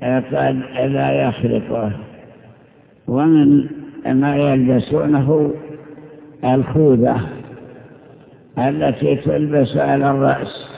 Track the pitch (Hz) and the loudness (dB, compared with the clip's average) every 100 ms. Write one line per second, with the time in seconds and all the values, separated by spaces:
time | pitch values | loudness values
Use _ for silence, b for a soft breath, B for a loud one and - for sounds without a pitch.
0 | 123 131 - 143 135 131 127 127 135 139 | -4 -2 -2 -2 -2 -2 -6 -4 -2 -2
1 | 139 139 135 - 117 113 - 117 107 101 | 0 0 -2 -2 -2 -2 -4 -4 -4 -6
2 | - - - - - - _ _ _ _ | -12 -20 -20 -20 -20 -20 _ _ _ _
3 | - 127 156 156 143 143 - - - - | -6 0 4 6 6 4 2 -8 -16 -10
4 | 123 131 143 143 143 131 127 127 - 151 | -2 0 2 2 2 2 2 2 2 0
5 | 147 147 135 156 143 - - - - - | 2 2 2 2 0 -4 -12 -16 -18 -20
6 | - - - - 127 131 - 156 151 123 | -20 -20 -20 -6 0 0 2 4 4 6
7 | 123 123 92 - - - - - - - | 4 0 -4 -10 -16 -18 -20 -20 -20 -20
8 | - - - - - - 131 151 147 135 | -20 -20 -20 -20 -12 -4 -2 0 -2 0
9 | 143 139 - 147 151 147 135 147 139 139 | 0 0 0 0 0 2 2 0 0 2
10 | 139 139 135 135 110 - - | 2 2 0 0 -6 -12 -16